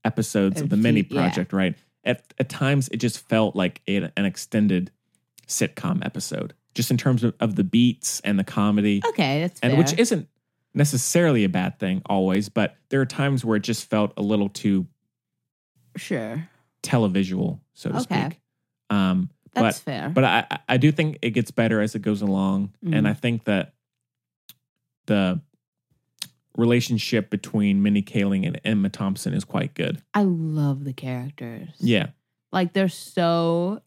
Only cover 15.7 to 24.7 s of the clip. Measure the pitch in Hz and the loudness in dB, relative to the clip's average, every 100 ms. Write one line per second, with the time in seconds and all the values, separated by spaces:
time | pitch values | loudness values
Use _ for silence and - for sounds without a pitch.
15.7 | _ _ - - 151 110 120 165 _ _ | _ _ -18 -6 -6 -4 -8 -10 _ _
16.7 | _ - 123 107 92 95 92 - - _ | _ -2 2 2 2 -2 -2 -4 -6 _
17.7 | _ - 233 247 127 131 - _ _ _ | _ -6 -6 -2 -2 -4 -8 _ _ _
18.7 | _ _ 104 92 92 92 _ - - 113 | _ _ 0 2 0 -2 _ -8 0 2
19.7 | - - 123 95 165 131 104 - - - | 0 -6 -8 -2 2 4 2 -2 -8 0
20.7 | 127 147 151 156 143 120 113 110 - 113 | 4 4 4 -2 -2 -2 -2 -2 0 2
21.7 | 110 107 110 104 104 104 95 95 95 101 | 2 0 -2 -2 -2 0 0 0 0 -4
22.7 | _ 180 151 107 107 120 117 113 98 90 | _ -2 0 0 0 -2 -2 -2 -2 -2
23.7 | _ _ _ _ _ _ _ _ - _ | _ _ _ _ _ _ _ _ -20 _